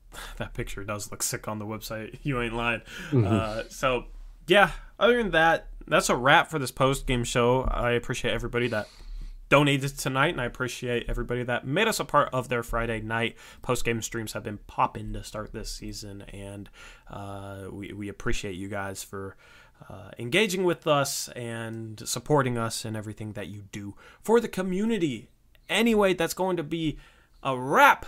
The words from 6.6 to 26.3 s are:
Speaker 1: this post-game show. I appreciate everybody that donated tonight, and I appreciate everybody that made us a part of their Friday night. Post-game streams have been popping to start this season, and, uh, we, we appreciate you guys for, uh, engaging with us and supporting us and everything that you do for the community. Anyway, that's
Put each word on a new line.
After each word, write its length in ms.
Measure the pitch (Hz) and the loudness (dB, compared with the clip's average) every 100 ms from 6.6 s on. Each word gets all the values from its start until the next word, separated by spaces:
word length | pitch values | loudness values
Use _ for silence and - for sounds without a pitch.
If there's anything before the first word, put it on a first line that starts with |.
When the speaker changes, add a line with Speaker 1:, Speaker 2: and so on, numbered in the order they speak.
Speaker 1:
this 120 | 127 | -2
post-game 520 | - 135 135 - 123 | 2 2 2 0 0
show. 400 | 120 127 120 127 | 2 4 4 4
I 280 | 127 - 120 | 2 0 2
appreciate 400 | 120 - 123 120 | 0 0 -2 0
everybody 340 | 110 113 117 123 | 0 0 0 0
that 200 | 110 104 - - - - - - | 0 -4 -10 -14 -10 -10 -10 4
donated 480 | 143 147 139 139 - | 6 6 4 0 -4
tonight, 320 | - 131 147 | -2 2 2
and 100 | 165 | 2
I 60 | 123 | -4
appreciate 600 | - 127 - 123 120 - | -4 -6 -4 -2 -2 -2
everybody 340 | 113 127 123 | -4 -2 -4
that 220 | 120 120 123 | -2 -4 0
made 200 | 151 220 | 2 2
us 120 | - | 0
a 60 | - | 2
part 240 | 147 135 | 4 4
of 160 | - - | 2 -2
their 140 | 120 | -2
Friday 380 | 113 120 117 113 | -2 -2 -2 -2
night. 340 | 110 113 117 - - - | -2 -2 -2 -4 -20 -10
Post-game 400 | - 123 - 117 | -2 0 0 0
streams 320 | 107 117 110 | -4 -6 -6
have 100 | 110 | -6
been 160 | 104 104 - | -6 -8 -8
popping 440 | - 127 - 107 | 0 0 0 -8
to 100 | 107 | -8
start 280 | 101 110 107 | -8 -10 -8
this 180 | 113 104 | -8 -10
season, 500 | - 107 104 107 98 101 | -10 -10 -12 -12 -14 -14
and, 360 | 98 98 101 98 - - - - | -14 -12 -12 -14 -16 -20 -20 -16
uh, 540 | - 101 98 98 98 95 | -12 -10 -10 -12 -12 -12
we, 200 | - 101 | -10 -10
we 160 | 98 101 | -8 -10
appreciate 460 | 95 - 117 104 90 | -4 2 2 0 -8
you 120 | 98 | -6
guys 340 | 101 98 98 | -6 -6 -8
for, 320 | - 101 98 - - - - _ - | -10 -10 -10 -14 -20 -20 -20 _ -18
uh, 220 | 101 98 - | -18 -16 -10
engaging 440 | 117 165 220 185 | -2 2 2 2
with 220 | 180 165 - | 2 2 2
us 400 | 147 135 - - | 2 2 -2 -6
and 800 | - 120 117 113 113 110 107 113 | -8 -8 -6 -6 -8 -10 -10 -8
supporting 500 | - - 151 131 120 | -6 0 2 2 0
us 280 | 113 - 113 | -2 -4 -6
and 100 | 110 | -6
everything 380 | 107 104 107 | -8 -10 -10
that 140 | 104 92 | -10 -10
you 160 | 101 98 | -12 -12
do 240 | 107 101 - - - | -10 -10 -12 -16 -10
for 180 | - 233 | 4 4
the 80 | 233 | 4
community. 800 | - 190 185 220 226 165 117 - _ _ _ - | -4 -2 0 0 0 0 -2 -8 _ _ _ -2
Anyway, 460 | 180 233 214 202 | 2 4 6 4
that's 220 | 185 165 | 4 0